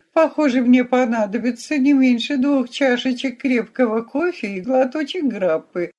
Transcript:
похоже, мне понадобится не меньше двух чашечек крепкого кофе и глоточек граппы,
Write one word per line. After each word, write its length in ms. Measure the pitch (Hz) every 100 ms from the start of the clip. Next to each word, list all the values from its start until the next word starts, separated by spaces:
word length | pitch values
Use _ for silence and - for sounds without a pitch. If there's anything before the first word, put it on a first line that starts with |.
| _
похоже, 480 | 330 311 311 294 254
мне 220 | 247 254
понадобится 920 | 247 254 254 233 208 220 247 240 - 302
не 160 | 269
меньше 440 | 277 262 233 - 285
двух 320 | 285 277 247
чашечек 720 | - 269 247 262 247 269 247
крепкого 600 | 262 240 190 - 240 226
кофе 540 | 233 277 349 349 208 190
и 60 |
глоточек 640 | 180 262 262 311 302 370 277
граппы, 640 | 196 185 160 - 180 170